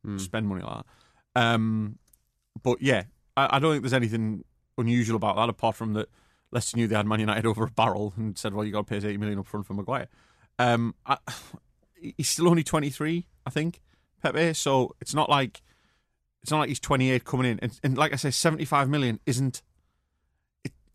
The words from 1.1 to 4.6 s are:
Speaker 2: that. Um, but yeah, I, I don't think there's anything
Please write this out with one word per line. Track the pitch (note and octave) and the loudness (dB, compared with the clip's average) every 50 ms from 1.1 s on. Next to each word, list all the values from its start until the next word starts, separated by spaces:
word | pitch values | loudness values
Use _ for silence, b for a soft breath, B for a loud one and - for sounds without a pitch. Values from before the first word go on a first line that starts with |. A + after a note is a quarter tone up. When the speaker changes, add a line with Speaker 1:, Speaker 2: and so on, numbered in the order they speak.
| b b b b - | b b b b 0
Speaker 2:
that. | B2 | 2
Um, | A#2 A#2 A#2 A2+ A2+ A2 A2 A2 G#2+ G#2 A2+ - _ _ _ _ _ _ _ _ _ _ - - | 2 4 2 2 0 0 -2 -4 -4 -6 -10 -14 _ _ _ _ _ _ _ _ _ _ -14 -4
but | - B2+ A#2+ - | -2 -2 -2 0
yeah, | C3 C3+ B2 G2 F#2+ - _ _ _ _ - | 2 2 2 2 0 -4 _ _ _ _ 0
I, | C3+ C#3 - - | 0 2 4 4
I | C3+ | 4
don't | D3 D#3+ | 4 2
think | D3+ C#3 | 2 0
there's | A2 B2+ | 0 0
anything | C3 B2+ A#2+ G#2+ A2+ A2+ A2 A2 G#2+ F2 - _ _ _ | 0 2 2 0 0 -2 -2 -2 -4 -6 -10 _ _ _